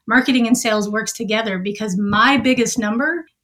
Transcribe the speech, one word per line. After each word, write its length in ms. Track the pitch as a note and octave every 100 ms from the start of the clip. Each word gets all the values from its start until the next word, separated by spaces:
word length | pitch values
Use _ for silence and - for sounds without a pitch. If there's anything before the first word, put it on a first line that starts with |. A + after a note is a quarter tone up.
| -
marketing 400 | A#3+ B3+ B3+ A3+
and 100 | B3
sales 320 | A#3 G#3+ G3+
works 220 | G#3 G#3
together, 480 | - A3 G#3+ A3 F#3+
because 380 | F#3+ G3+ G#3+ F#3
my 400 | G3+ G3+ A#3+ C#4
biggest 420 | C4 B3+ A3 -
number 460 | G#3+ A3+ D4 E4+ D#4+ _